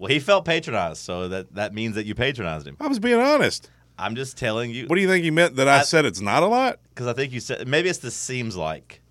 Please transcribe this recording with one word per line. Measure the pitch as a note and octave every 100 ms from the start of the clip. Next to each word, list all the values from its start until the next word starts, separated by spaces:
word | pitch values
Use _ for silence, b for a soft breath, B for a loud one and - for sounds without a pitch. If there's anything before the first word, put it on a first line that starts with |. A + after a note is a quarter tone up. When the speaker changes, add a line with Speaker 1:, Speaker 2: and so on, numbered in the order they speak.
Speaker 1:
Well, | F#2+
he | D3
felt | C3 G3
patronized, | E3 E3 D#3+ A2 E2+ D#2
so | - F2+ F2+
that, | F#2+ F#2
that | F#2 G#2
means | G#2 A2+
that | G#2 G#2+
you |
patronized | G#2 B2+ B2 F2+ D#2+ C#2+
him. | C#2+
Speaker 2:
I | D4+
was | B3
being | A#3+ A#3
honest. | C4 D4 A#2+ - - b b -
Speaker 1:
I'm | G2 A#2
just | C3 -
telling | A#2+ A2 A#2+
you. | A#2+ B2+
Speaker 2:
What | F3+
do |
you | F#3+
think | F#3
he | E3
meant | D#3 E3+ B2+
that | C3+
I | C#3
Speaker 1:
I |
Speaker 2:
said | C#3+ E3 C#3
it's | E2
not | G2+ B2
a | F#3
lot? | A#3+ C4 - _ -
Speaker 1:
'Cause | A#2+
I |
think | A#2+ C#3
you | B2
said, | - B2+ B2+
maybe | D3 F3+
it's | E3+
the | B2
"seems | - - B2+ A2+ F#2
like." | D#2 D2+ - - _